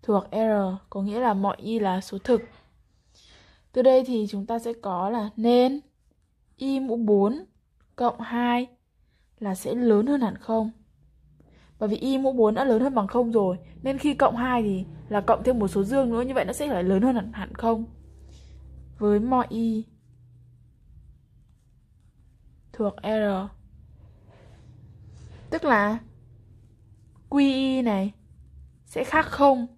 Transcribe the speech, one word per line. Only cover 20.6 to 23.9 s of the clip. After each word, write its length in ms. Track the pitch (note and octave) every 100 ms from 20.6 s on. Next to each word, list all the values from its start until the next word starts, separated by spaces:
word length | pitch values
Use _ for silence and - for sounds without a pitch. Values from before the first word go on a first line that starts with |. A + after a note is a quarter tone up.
| _ _ _ - - - _ _ _ _ _ _ _ _ _ _ _ _ - _ _
thuộc 200 | - G#3 G3
R, 440 | G3+ A3 G#3 F#3+ G3+ - - - -